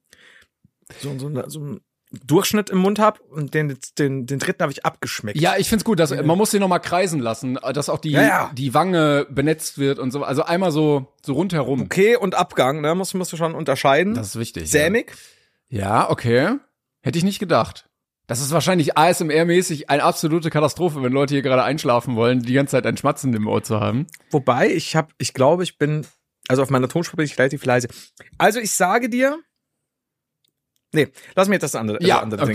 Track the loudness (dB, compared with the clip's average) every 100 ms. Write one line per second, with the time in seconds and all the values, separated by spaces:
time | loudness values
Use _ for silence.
0 | _ _ _ _ _ _ _ _ -20 -14
1 | -10 -8 -6 -8 -8 -10 -10 -12 -16 _
2 | _ -16 2 2 4 0 0 0 2 2
3 | 2 0 _ -10 -4 -2 -2 -6 -8 -2
4 | -2 -2 -4 -4 -4 -2 -4 -4 -6 -6
5 | -8 -8 -6 0 0 0 0 0 0 2
6 | 0 0 0 2 2 2 2 0 0 0
7 | 0 -2 -4 -4 -6 -6 -4 -4 -4 -4
8 | 0 2 4 2 -2 -4 -2 0 2 2
9 | 2 2 0 -2 -2 -2 -6 -4 -2 -2
10 | -4 -4 -2 -2 0 0 0 2 2 2
11 | -2 _ -4 -2 -2 -2 -2 -2 -2 2
12 | 4 4 2 -2 -2 0 0 0 -2 -2
13 | -2 -4 -6 -4 -4 -2 -2 0 4 4
14 | 2 -2 -6 -8 -8 -8 -2 2 2 0
15 | -4 -12 -20 _ _ _ _ -6 0 2
16 | 2 0 2 2 2 -2 -6 _ _ _
17 | -6 -2 -2 -2 0 0 0 -6 -20 _
18 | _ _ -10 -6 -2 0 2 2 2 4
19 | 4 2 0 2 2 2 0 -4 -2 2
20 | 2 0 0 0 0 0 0 0 -2 -2
21 | 0 0 0 0 2 2 2 0 2 0
22 | 0 0 2 2 2 0 2 0 0 0
23 | -2 -2 -2 -2 0 -2 -2 -2 0 -2
24 | -6 -12 _ 0 2 2 2 0 -2 -2
25 | -2 -6 -6 2 4 4 -2 -2 -2 -2
26 | -8 _ _ _ -2 0 2 2 2 -2
27 | -4 -4 -2 0 0 0 0 0 -2 -8
28 | -20 _ -16 0 2 2 -2 0 2 2
29 | 0 0 0 0 -10 _ _ _ _ _
30 | _ _ _ _ _ _ _ _ _ 0
31 | 0 -4 -4 0 2 0 -2 -4 -4 -2
32 | 2 2 0 -2 -2